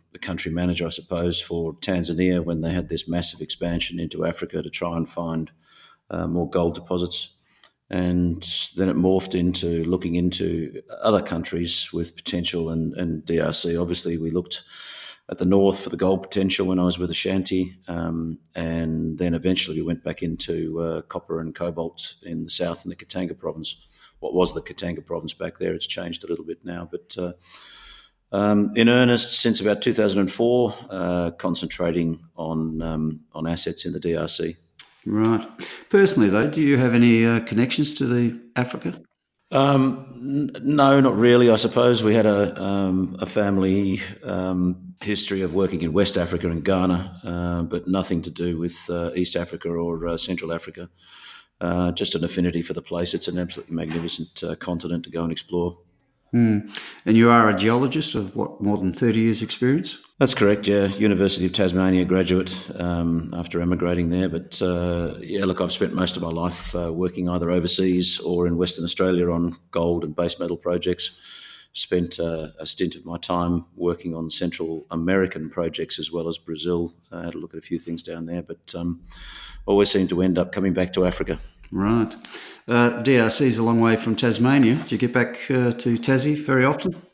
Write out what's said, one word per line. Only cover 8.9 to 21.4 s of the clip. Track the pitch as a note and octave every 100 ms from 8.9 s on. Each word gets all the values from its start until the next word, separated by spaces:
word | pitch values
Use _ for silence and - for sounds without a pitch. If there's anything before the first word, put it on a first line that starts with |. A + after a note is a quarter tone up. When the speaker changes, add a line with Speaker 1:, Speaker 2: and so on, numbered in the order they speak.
Speaker 1:
it | D#2+
morphed | F2+ F#2+ -
into | F#2 F2 F2+ E2+ E2
looking | E2 F2+ F2 E2+
into | F2+ - F2 E2 D#2 - - -
other | A2+ G#2
countries | - E2 - E2+ F2 - -
with | E2+ E2+
potential, | - - F2+ E2+ F2 D#2+
and, | D#2+ D#2+
and | D2 F2 E2
D | D2+ E2
R | D#2
C. | D#2+ E2+
Obviously, | E2+ F2 F2 E2+ E2
we | E2
looked | E2+ F2 - - - - - - - -
at | -
the | F2+
north | G2 G2 F#2+
for | -
the | -
gold | F#2+ F#2+
potential | - G2+ F#2+ - F#2+
when | F#2
I |
was | F2+ F2
with | F2+
Ashanti, | - G2 F#2+ F#2 F#2+ F2+ F#2 -
um, | E2+ E2+ E2 E2 D#2+ _
and | D#2+ E2 E2 E2 D#2+ D#2+ D#2
then | F2+
eventually | E2+ F#2 F2+ - D#2
we | D#2
went | E2+
back | - D#2+
into, | E2+ E2 - E2 D#2+ E2
uh, | E2+ D#2+
copper | - F2 - E2